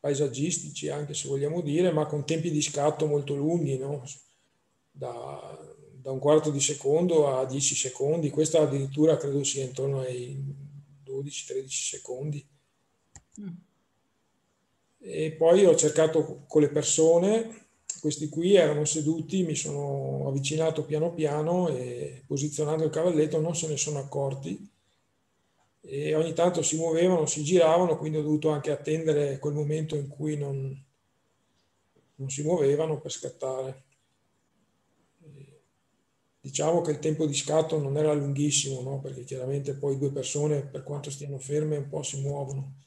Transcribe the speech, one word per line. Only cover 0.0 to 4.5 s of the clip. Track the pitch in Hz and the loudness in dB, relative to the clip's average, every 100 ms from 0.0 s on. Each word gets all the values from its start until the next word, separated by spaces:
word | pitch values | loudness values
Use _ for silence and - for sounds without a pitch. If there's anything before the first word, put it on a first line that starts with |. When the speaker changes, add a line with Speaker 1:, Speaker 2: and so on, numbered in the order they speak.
Speaker 1:
paesaggistici, | 143 139 143 123 160 156 147 - 151 | -2 0 0 0 -4 -4 -6 -8 -6
anche | 143 147 | -6 -6
se | 151 139 | -8 -4
vogliamo | 139 147 170 | -2 -2 -2
dire, | 147 151 180 | -2 2 2
ma | 156 151 | 2 0
con | 147 | -4
tempi | 139 160 165 | -2 -2 0
di | 151 | 0
scatto | 147 147 147 151 156 | -2 2 0 2 0
molto | 147 139 | 0 0
lunghi, | 143 147 170 147 131 | -2 0 0 0 -2
no? | 135 147 123 - _ _ _ | -4 -8 -10 -18 _ _ _